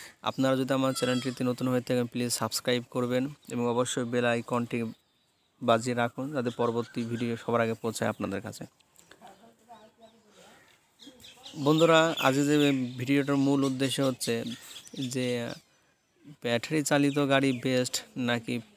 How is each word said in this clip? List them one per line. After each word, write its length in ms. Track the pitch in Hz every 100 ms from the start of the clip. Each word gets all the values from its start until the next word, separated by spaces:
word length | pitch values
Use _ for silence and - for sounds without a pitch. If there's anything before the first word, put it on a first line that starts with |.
| - -
আপনারা 340 | - - 135 131
যদি 160 | 131
আমার 180 | 135 131
চ্যানেলটিতে 480 | 127 127 127 127 120
নতুন 220 | 127 123 127
হয়ে 160 | 123 123
থাকেন, 180 | 123 120
প্লিজ 260 | 123 120
সাবস্ক্রাইব 500 | - 113 - - 123 120
করবেন 340 | 127 123 127 135 147 -
এবং 120 | 120 120
অবশ্যই 380 | 120 127 - 120
বেল 200 | 123 120
আইকনটি 540 | 120 117 123 117 120 113 - _ _ _ _ _ -
বাজিয়ে 340 | 120 113 127 120
রাখুন, 300 | 117 - 135
যাতে 160 | 147 123
পরবর্তী 500 | 120 117 117 113 -
ভিডিও 300 | 117 117 120 117
সবার 240 | - 120
আগে 140 | 113 113
পৌঁছায় 280 | 117 110 110
আপনাদের 300 | 107 98 98
কাছে। 220 | 107 - - _ _ _ - - - - 226 233 226 220 220 _ 226 226 208 196 202 226 _ _ _ _ - - - - - 160
বন্ধুরা, 420 | 139 156 165 160 165 160
আজকে 240 | 135 135
যে 120 | 143 147 143 135 123 127
ভিডিওটার 400 | 123 139 139 139 139
মূল 140 | 139
উদ্দেশ্য 340 | 135 131 135 135
হচ্ছে 320 | 135 127 - 117 117 - - - - - 127
যে 140 | 127 123 120 117 - _ _ _ _ _ _ - 151
ব্যাটারি 380 | 120 117 - 156
চালিত 340 | 143 147 143 143 139
গাড়ি 200 | 139 139 123
বেস্ট 320 | 131 127 127 - - 143
নাকি 380 | 120 117 117 120 -